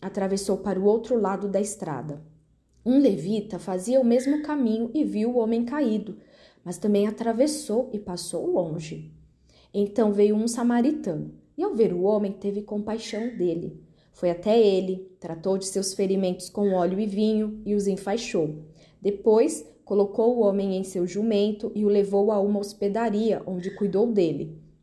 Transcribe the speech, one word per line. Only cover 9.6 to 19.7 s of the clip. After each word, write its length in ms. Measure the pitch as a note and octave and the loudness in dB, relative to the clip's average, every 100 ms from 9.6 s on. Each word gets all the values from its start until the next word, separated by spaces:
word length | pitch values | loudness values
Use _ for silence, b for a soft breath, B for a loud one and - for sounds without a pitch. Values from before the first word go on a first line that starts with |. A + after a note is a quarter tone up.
| b | b
Então 400 | G3 G3+ B3 G#3+ | -2 -2 2 2
veio 240 | G3+ G3+ G#3+ | 4 4 4
um 100 | A#3 | 0
samaritano, 840 | A#3 A#3+ A#3+ B3 D#4 G3 D3+ D3+ - _ - | 0 2 2 2 0 -4 -6 -8 -14 _ -6
e 80 | |
ao 100 | G4+ | -4
ver 200 | A#3+ G3 | 2 2
o 80 | F3 | 2
homem, 300 | F#3+ G#3+ G3+ | 2 2 0
teve 280 | G3 G3+ G3+ | -4 -6 -6
compaixão 800 | G#3 G#3 G#3+ A3 - G#3+ A#3+ G#3 | -6 -8 -6 -8 -6 -6 -6 -2
dele. 440 | F3 E3 D#3+ - b b b | -2 -2 -6 -12 b b b
Foi 160 | - F3+ | -4 -2
até 320 | F3 G#3 A#3 | 0 2 6
ele, 500 | G#3+ F#3 F#3 F#3 - - | 6 4 0 -6 -8 -16
tratou 380 | E3+ E3 F#3+ F#3+ | -12 -6 -2 -2
de 80 | |
seus 300 | F#3+ G3 F#3+ | -2 -4 -4
ferimentos 560 | - G3 G3 F#3 F3+ - | -2 0 2 0 -2 -8
com 240 | - G3+ | -2 2
óleo 260 | F#3 F3 F#3+ | 2 2 0
e 60 | G#3+ | -2
vinho 560 | G3 G#3+ G#3+ G#3+ G#3+ | 0 2 2 -2 -6
e 100 | G3+ | -2
os 120 | G#3 G3 | 0 0
enfaixou. 800 | F#3+ G3 A3+ - F#3 D#3 D#3 - b b b | -2 -2 -4 -2 -2 -2 -6 -16 b b b
Depois, 640 | G3 G3+ A3+ A3 D4+ - - | -4 0 4 6 4 0 -12